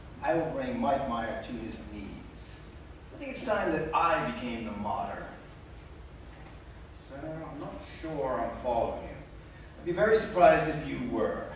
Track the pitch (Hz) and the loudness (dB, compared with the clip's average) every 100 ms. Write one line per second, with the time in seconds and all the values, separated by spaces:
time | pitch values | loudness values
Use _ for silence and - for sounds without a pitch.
0 | - - - 160 - 135 127 117 135 139 | -14 -2 2 2 2 0 -2 0 4 4
1 | 127 117 113 - - 117 110 - - 104 | 2 -2 -2 -4 -6 -6 -6 -8 -10 -10
2 | 101 - - - - - - - - - | -10 -10 -12 -14 -14 -14 -14 -16 -16 -16
3 | - - 277 - - 196 165 156 - 165 | -14 -10 -8 -4 2 2 4 2 2 4
4 | 165 156 123 117 123 117 - - - - | 6 4 2 -2 -4 -4 -4 -4 -2 0
5 | - - - - - - - - - - | -2 -4 -8 -12 -16 -16 -16 -16 -14 -14
6 | - - - - - - - - - - | -14 -14 -14 -14 -14 -16 -16 -14 -14 -14
7 | - 139 156 160 147 143 - - - - | -12 -10 -8 -6 -8 -8 -8 -8 -10 -8
8 | 160 147 131 123 117 - 127 117 110 - | -4 0 0 0 -2 -2 0 2 2 0
9 | - - - - - - - - 175 175 | -6 -12 -14 -16 -16 -16 -16 -6 0 4
10 | 214 220 - 180 170 156 156 147 135 131 | 6 6 4 10 10 10 6 0 -2 -2
11 | 120 - - - - | 0 2 2 0 -6